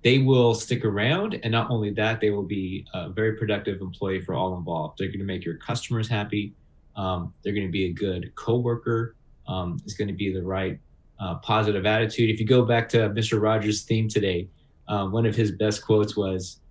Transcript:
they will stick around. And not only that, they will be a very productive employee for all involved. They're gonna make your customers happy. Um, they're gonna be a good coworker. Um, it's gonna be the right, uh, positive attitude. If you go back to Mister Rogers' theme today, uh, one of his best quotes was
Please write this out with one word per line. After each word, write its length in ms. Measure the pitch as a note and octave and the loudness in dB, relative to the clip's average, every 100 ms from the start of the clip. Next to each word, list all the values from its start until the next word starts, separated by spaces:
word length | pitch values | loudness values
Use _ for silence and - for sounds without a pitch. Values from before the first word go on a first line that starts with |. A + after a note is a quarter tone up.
they 140 | A#2 C3+ | 6 6
will 360 | C3 C3 A#2+ | 6 6 6
stick 300 | A2 - A#2 | 4 0 0
around. 560 | A2 G2+ A2+ F3 G#3+ - | 0 2 2 2 0 -4
And 80 | A2+ | 0
not 200 | A2+ A2 | 0 0
only 200 | A#2+ G#2 | 0 0
that, 280 | G2+ G#2+ A2+ | 0 0 2
they 120 | G#2+ | 2
will 120 | G#2 | 0
be 420 | F#2 G2+ F#2 F#2+ - | -2 -4 -4 -8 -8
a 160 | F#2 F2 | -8 -6
very 280 | F#2 A2 G#2+ | -2 -2 0
productive 420 | G#2+ G2+ G#2 F#2+ | -2 -2 -2 -6
employee 400 | F#2+ - G2 F#2+ | -8 -6 -4 -4
for 140 | F#2 | -4
all 240 | F2 F#2 F2+ | -2 -2 -4
involved. 400 | E2+ D#2+ - - | -4 -4 -6 -6
They're 140 | G2 | -6
gonna 120 | F#2+ | -6
make 220 | G2 F#2 F2 | -6 -6 -6
your 100 | D#2 | -8
customers 540 | - - - A#2 G#2+ | -6 -6 -4 -4 -2
happy. 440 | A2 G2+ G#2 G#2 - _ _ _ - | -2 -2 -4 -6 -12 _ _ _ -6
Um, 360 | F#2+ F2+ E2+ - | -4 -4 -6 -8
they're 100 | G2+ | -4
gonna 160 | G#2 F#2+ | -2 -2
be 160 | F#2+ F#2 | -2 -2
a 80 | |
good 400 | E2+ G2+ F2+ F2 - | -2 -2 -4 -6 -8
coworker. 800 | - A#2 A#2+ A#2 - A#2 A#2 - - - - | 0 0 0 -2 -2 -2 -2 -10 -20 -18 -8
Um, 300 | F#2 F2 E2+ - | -6 -4 -6 -10
it's 80 | |
gonna 180 | - G#2 | -6 -6
be 220 | G2 G2 | -2 -2
the 100 | F#2 | -2
right, 360 | F2+ F#2+ F#2+ - _ _ _ - | -4 -2 -4 -6 _ _ _ -10
uh, 160 | F#2 F2 | -8 -6
positive 500 | - A2 G#2 G2+ G2 | 0 2 2 2 2
attitude. 440 | A2 A2+ A#2 A2+ | 2 0 2 2
If 120 | G#2+ | 2
you 40 | A2+ | 4
go 200 | B2+ A2+ | 6 6
back 240 | A#2 A2+ | 2 2
to 200 | A#2+ G#2+ | 2 2
Mister 300 | G#2 A2 A2 | 0 0 2
Rogers' 440 | G#2+ A2 G#2 G#2 | 2 2 2 -2
theme 260 | - A2+ A2 | 0 0 2
today, 400 | G#2+ G2 F2 F#2 - _ _ - | 2 0 0 -4 -14 _ _ -4
uh, 180 | G#2 F#2+ | -2 0
one 180 | A2 A2+ | 2 2
of 100 | G#2 | 2
his 160 | G#2+ | 0
best 340 | F2+ G#2+ G#2 - | 2 0 -2 2
quotes 320 | G#2+ G#2 - | 4 4 0
was 420 | F#2+ F#2+ F2+ - - | -2 -2 -6 -14 -20